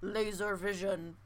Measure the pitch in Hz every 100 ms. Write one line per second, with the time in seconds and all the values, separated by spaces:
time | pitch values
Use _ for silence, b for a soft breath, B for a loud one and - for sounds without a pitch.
0 | 185 208 214 196 208 196 190 196 190 185
1 | 170 165